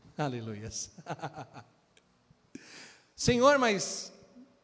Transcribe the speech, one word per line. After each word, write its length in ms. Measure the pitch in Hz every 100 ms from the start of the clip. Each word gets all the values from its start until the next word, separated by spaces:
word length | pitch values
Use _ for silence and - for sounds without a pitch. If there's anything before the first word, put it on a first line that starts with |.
| - -
Aleluias. 760 | 147 123 113 104 113 - - -
<laughs> 600 | 175 160 156 156 127 139 - _ _ _ _ _ _ _ _ - - - - - _ -
Senhor, 420 | - 240 262 285
mas 540 | 240 196 - - - - - - - _